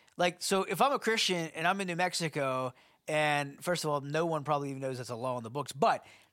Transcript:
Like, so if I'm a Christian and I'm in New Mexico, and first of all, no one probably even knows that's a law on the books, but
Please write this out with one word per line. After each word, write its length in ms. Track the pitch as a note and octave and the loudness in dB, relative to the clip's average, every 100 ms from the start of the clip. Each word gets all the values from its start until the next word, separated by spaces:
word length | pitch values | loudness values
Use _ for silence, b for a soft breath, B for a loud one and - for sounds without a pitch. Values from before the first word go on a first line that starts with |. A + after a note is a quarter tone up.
| B - | B 0
Like, 260 | F3+ E3+ | 0 0
so 220 | - G3 | 0 0
if 160 | F#3 F#3 | 2 2
I'm 80 | C4 | 4
a 60 | C4 | 4
Christian 540 | - A3 - F3+ D#3+ | 0 2 2 0 -2
and 140 | D#3+ E3 | -2 0
I'm 120 | G3 | 0
in 60 | F#3+ | -2
New 80 | |
Mexico, 800 | E3+ F3+ - E3 D3 C3+ C3 B2+ - b b - | 0 0 0 -2 0 0 0 -4 -8 b b -2
and 540 | D3+ D3+ D3 C#3+ C#3 | 2 4 2 0 -4
first 220 | - F3 | -2 0
of 60 | D#3 | 0
all, 100 | D3 | -2
no 260 | C#3 D3+ E3 | 0 -2 0
one 160 | D#3 | 0
probably 280 | C#3+ D3 C#3+ | 0 0 0
even 100 | C3+ | -4
knows 140 | C3+ B2+ | -4 -6
that's 140 | B2 | -6
a 40 | |
law 220 | A#2 B2+ B2 | -6 -4 -4
on 80 | |
the 60 | A2+ | -4
books, 200 | C3+ B2+ | -6 -6
but 340 | C#3 A3+ C#3 - B B | 2 4 2 -2 B B